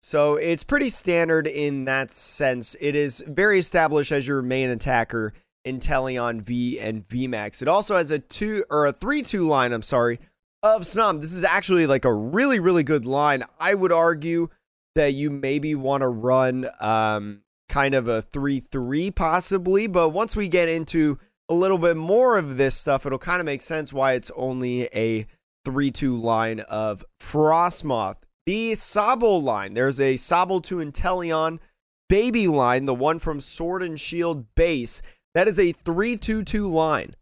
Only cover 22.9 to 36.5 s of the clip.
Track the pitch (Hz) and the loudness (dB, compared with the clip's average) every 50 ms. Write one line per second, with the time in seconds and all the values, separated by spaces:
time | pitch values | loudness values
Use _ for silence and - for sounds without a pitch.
22.9 | 139 135 - 143 131 127 - 175 175 180 170 156 143 131 - - 165 156 151 - | 0 0 0 -4 -6 -6 -4 -4 -4 -2 -2 -4 -6 -6 -6 -6 -6 -6 -6 -6
23.9 | 143 135 131 135 131 127 107 - - - 127 131 131 127 127 123 123 123 123 - | -2 0 2 2 2 0 -2 -8 -8 -6 -6 -4 -4 -4 -4 -2 -2 -2 -4 -4
24.9 | - - 113 113 113 110 110 - _ _ _ _ _ _ _ 135 131 135 143 139 | -2 -2 -2 0 -2 -2 -4 -8 _ _ _ _ _ _ _ -6 -2 0 -2 0
25.9 | 120 - 147 131 123 117 113 117 113 113 113 113 113 107 104 - 107 107 110 107 | -2 -2 -2 -2 -2 -2 0 0 0 0 0 -2 -4 -6 -8 -8 -6 -4 -2 -4
26.9 | 104 98 - - _ _ - - - 147 151 151 160 165 175 175 170 - - 151 | -4 -6 -12 -20 _ _ -16 -4 0 2 4 4 4 4 2 2 0 -4 -4 -2
27.9 | 131 113 104 95 107 - _ _ _ _ _ - 190 220 226 226 220 - - - | -2 -2 -2 -4 -6 -10 _ _ _ _ _ -4 -2 -2 -2 -2 -2 -2 -2 -2
28.9 | - 214 208 220 254 233 240 220 196 175 147 131 113 101 98 98 98 113 127 135 | 0 0 2 2 2 4 4 4 4 4 2 0 -2 -2 -4 -6 -2 0 0 0
29.9 | 135 127 139 135 135 123 - - 170 175 185 185 190 185 156 - 185 175 160 147 | 2 2 2 2 2 0 0 2 2 2 2 2 0 -4 -4 -4 -6 -6 -6 -8
30.9 | 143 - - 175 185 185 175 165 160 156 160 160 165 170 - _ _ _ _ _ | -6 -4 -2 -2 -2 -2 -2 -2 0 0 0 -2 -4 -6 -16 _ _ _ _ _
31.9 | _ _ _ _ 190 202 226 247 220 240 208 180 156 139 127 120 123 131 139 135 | _ _ _ _ 2 2 4 2 2 2 2 2 2 4 4 4 2 2 0 0
32.9 | 131 123 131 151 165 165 - 165 151 143 131 - - - 165 170 180 190 180 175 | -2 0 2 0 0 0 -4 -6 -6 -6 -8 -12 -10 -6 -6 -4 -4 -4 -6 -6
33.9 | 156 147 - - 170 170 170 170 165 143 117 _ _ - 165 175 165 135 120 117 | -8 -8 -8 -8 -4 -2 -2 -2 -2 -6 -8 _ _ 2 4 4 2 -2 -2 -4
34.9 | - - - - - _ _ _ _ 165 185 214 190 180 196 175 160 _ _ 175 | -6 -8 -8 -14 -20 _ _ _ _ 2 2 4 4 4 2 2 2 _ _ -4
35.9 | 165 175 208 240 240 208 - - 220 220 202 - | -2 0 0 -2 -2 -4 -2 -2 -2 -2 -2 -2